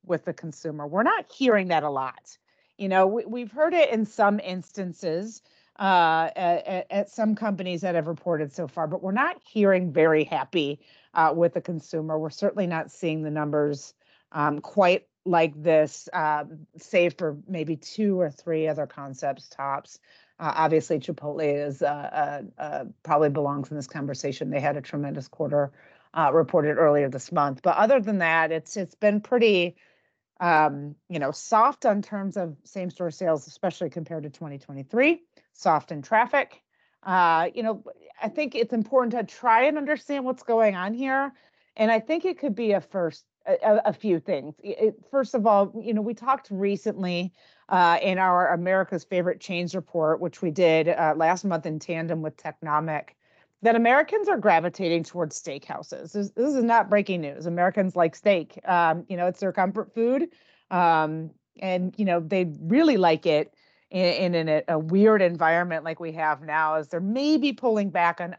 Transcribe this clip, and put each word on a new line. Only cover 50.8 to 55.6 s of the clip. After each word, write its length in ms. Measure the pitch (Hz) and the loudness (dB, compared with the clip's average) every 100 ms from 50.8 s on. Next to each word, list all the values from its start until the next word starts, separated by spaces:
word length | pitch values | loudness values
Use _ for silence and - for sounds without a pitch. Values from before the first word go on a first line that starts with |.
| 160 | 2
uh, 260 | 160 160 151 | 2 2 2
last 260 | 160 180 | 2 0
month 220 | 202 165 165 | -2 -4 -4
in 140 | 156 | -8
tandem 420 | - 165 165 170 | -8 -6 -6 -6
with 160 | 156 - | -6 -10
Technomic, 720 | 160 - 156 151 160 151 - _ _ _ _ _ | -14 -12 -2 -2 -2 -6 -8 _ _ _ _ _
that 140 | 226 226 | 2 4
Americans 540 | 233 269 311 427 403 | 4 4 4 0 0
are 80 | 320 | 2
gravitating 640 | 202 165 175 - 180 170 | 2 2 0 -4 -2 -2
towards 340 | 156 175 160 - | -2 -6 -6 -6
steakhouses. 720 | - 139 | -12 -12